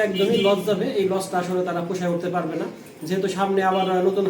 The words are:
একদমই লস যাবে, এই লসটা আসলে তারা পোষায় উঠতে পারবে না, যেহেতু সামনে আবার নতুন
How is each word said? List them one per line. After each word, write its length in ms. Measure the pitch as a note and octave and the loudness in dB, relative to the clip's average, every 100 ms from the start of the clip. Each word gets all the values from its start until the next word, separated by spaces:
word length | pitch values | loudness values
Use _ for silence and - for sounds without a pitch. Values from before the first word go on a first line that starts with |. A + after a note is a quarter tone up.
| G3+ | 2
একদমই 340 | F#3 G3+ - G3 | 2 2 4 4
লস 140 | G3 G#3+ | 2 2
যাবে, 160 | F#3+ C4+ G#3+ | 0 0 0
এই 60 | F#3 | 0
লসটা 240 | F#3+ - F3+ | 0 -2 -4
আসলে 200 | F3 F3+ F3+ | -2 -2 -2
তারা 140 | E3+ E3+ | -4 -4
পোষায় 240 | F3 F3 | -2 -2
উঠতে 160 | E3+ F3 F3 | -2 -2 -2
পারবে 200 | D#3+ D#3+ | -2 -4
না, 60 | F#3+ - - - D#3 | -6 -10 -18 -12 -4
যেহেতু 200 | F#3+ F#3+ F3+ | -2 -2 0
সামনে 220 | G3 F#3+ F#3+ | 0 2 2
আবার 160 | F#3+ F#3 F#3 F#3+ | 2 2 2 2
নতুন 180 | G3 | 2